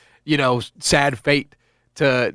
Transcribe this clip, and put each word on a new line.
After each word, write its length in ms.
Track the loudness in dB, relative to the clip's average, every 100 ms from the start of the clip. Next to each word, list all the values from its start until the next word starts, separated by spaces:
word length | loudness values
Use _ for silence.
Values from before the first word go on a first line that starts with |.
| _ _
you 120 | -4 0
know, 220 | 2 0
s-, 140 | -4 -8
sad 380 | 0 2 0 -2
fate 360 | -2 -2 -2 _ _ _ _ -2
to, 360 | 0 0 -2